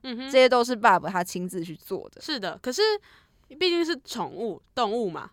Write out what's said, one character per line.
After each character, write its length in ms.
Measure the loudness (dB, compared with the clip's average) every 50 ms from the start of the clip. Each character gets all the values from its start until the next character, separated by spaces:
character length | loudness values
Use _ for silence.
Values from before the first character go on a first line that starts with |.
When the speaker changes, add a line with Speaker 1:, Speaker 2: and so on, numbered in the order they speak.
| -12
Speaker 1:
嗯 140 | -12 -12
哼。 80 | -10 -2
Speaker 2:
这 60 | 4
些 180 | 6 6 8 8
都 120 | 6 4
是 140 | 2 2 0
爸 240 | 4 6 6 6 6
爸 100 | 2 0
他 140 | -2 -4 -4
亲 240 | -4 -6 -8 -8
自 160 | -6 -6 -8 -8
去 100 | -8 -12
做 360 | -14 -12 -10 -10 -10 -10 -12
的。 100 | -18 -14
Speaker 1:
是 180 | -10 -8 -6
的， 220 | -6 -6 -8 -8 -8
可 80 | -8 -6
是 120 | -2 0 0 0 0 -2 _ -12 -20 _ _ _ _ _ _
毕 220 | -14 -6 -2 0 2
竟 160 | 2 2 0
是 120 | -2 -4 -6 -8
宠 260 | -10 -8 -8 -8 -8
物， 300 | -8 -8 -6 -8 -8 -10 _ _ -2
动 160 | -2 0 0
物 180 | 0 -2 -2 -4
嘛， 200 | -6 -8 -12 -14